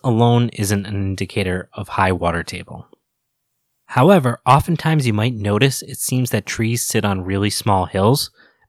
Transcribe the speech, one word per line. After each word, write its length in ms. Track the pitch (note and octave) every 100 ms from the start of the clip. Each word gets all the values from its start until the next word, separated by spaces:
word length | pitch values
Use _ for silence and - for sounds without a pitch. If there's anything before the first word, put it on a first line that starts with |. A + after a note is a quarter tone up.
alone 460 | C3+ A2+ A#2+ A#2+ A#2+
isn't 380 | - G2+ G2+ G2
an 80 | G2+
indicator 720 | G2 F#2+ F#2+ G#2+ F#2 F#2 -
of 160 | - G2+
high 220 | - F#2+
water 300 | F2+ F2 E2+
table. 460 | E2 F2+ - D#2 - _ _ _ _ _ _ _ _ _ -
However, 560 | C3 D#3+ F#3+ B2+ A#2+
oftentimes 640 | A#2+ C#3 - E3 D#3+ D#3 B2+
you 80 |
might 220 | G#2 A#2 A2+
notice 480 | G2+ G#2 C3+ -
it 160 | - B2+
seems 320 | - B2+ B2
that 160 | G#2+ -
trees 340 | - A2+ A#2
sit 240 | - A2+ G2+
on 180 | F#2+
really 280 | F2+ G2 G#2
small 340 | - A2 G2 F2
hills, 460 | F#2+ G#2 C#3 - _ _ _